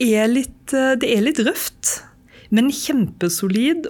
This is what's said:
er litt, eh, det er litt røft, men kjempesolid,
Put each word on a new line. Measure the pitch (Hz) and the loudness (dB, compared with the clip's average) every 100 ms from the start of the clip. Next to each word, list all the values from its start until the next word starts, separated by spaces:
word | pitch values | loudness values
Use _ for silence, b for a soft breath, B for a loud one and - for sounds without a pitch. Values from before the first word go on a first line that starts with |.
er | 240 214 220 | 0 2 2
litt, | 254 254 - - | 0 -2 -10 -4
eh, | 269 262 254 | 0 2 0
det | 277 | 2
er | 214 247 | 2 2
litt | 302 | 2
røft, | 233 - - - - - - - - B B | 0 -2 -8 -6 -6 -6 -12 -20 -20 B B
men | 214 262 | 2 2
kjempesolid, | 277 - 269 175 - 175 170 196 208 277 330 | 0 -2 0 0 -2 -4 -2 -2 0 0 0